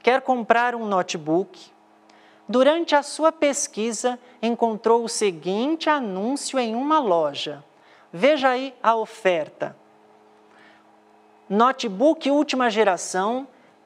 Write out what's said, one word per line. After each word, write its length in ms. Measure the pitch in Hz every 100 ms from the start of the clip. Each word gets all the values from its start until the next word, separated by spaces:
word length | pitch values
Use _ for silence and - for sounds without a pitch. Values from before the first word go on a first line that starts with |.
quer 180 | 233 262
comprar 540 | 262 254 214 233 247 233
um 100 | 214
notebook. 840 | 190 180 180 151 165 196 - - _ _ _ _ _ - _ -
Durante 440 | 247 269 330 320
a 80 | 294
sua 300 | 277 - 320
pesquisa, 880 | 320 285 262 - 202 226 208 247 247 - -
encontrou 640 | 226 233 233 208 226 233 226
o 40 |
seguinte 800 | - 208 160 170 202 277 320 320
anúncio 680 | 294 226 185 220 277 - 262
em 160 | 233 226
uma 240 | 285 311
loja. 640 | 233 170 151 139 156 147 - _ _ - _
Veja 380 | 170 254 302 262
aí 260 | 254 269 -
a 120 | 214 226
oferta. 800 | 214 - 190 170 143 - - - _ _ _ _ _ _ _ - - - _ _ _ _ _ _ -
Notebook 800 | 202 247 262 240 190 294 320 277
última 400 | 285 294 254 240
geração, 800 | 208 202 175 - 185 202 254 277 _ _ _